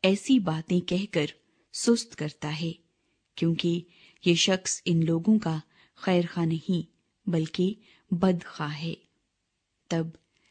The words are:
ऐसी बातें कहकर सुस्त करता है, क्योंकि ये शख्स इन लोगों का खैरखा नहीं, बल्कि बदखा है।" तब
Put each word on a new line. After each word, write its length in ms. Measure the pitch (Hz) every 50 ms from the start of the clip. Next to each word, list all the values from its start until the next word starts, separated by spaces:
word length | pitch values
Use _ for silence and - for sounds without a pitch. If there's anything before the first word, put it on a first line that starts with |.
| -
ऐसी 360 | 190 196 208 - - 269 247
बातें 400 | 190 175 160 160 160 - 180 180
कहकर 520 | 175 - 175 185 202 - - 165 147 151 - _ _ _ _ _ _ _
सुस्त 420 | - - - 233 233 226 - - -
करता 340 | - 156 151 - - - 151
है, 300 | 156 151 170 165 160 - _ _ _ _ _ _ _ _ _ _ -
क्योंकि 500 | - 170 165 165 - - 175 170 175 170 _ _ _ - - _ _ -
ये 80 | 175 170
शख्स 480 | 165 - 202 190 185 185 - - - -
इन 160 | - 170 165
लोगों 360 | 165 160 165 165 165 214 220 214
का 240 | - 165 160 160 - _ _ _ _ _ _ - -
खैरखा 400 | 190 185 175 175 170 - 180 170
नहीं, 400 | 160 160 160 - - 185 170 156 - _ _ _ _ _ _ - 190
बल्कि 480 | 170 165 160 156 - - 180 190 214 - _ _ _ _ _ -
बदखा 540 | 185 170 190 190 185 170 - - - - 151
है।" 300 | 147 151 147 160 160 - - _ _ _ _ _ _ _ _ _ _ _ _ _ _ _ _ _ -
तब 280 | 170 165 160 165 165 - _ _ _ _ _ _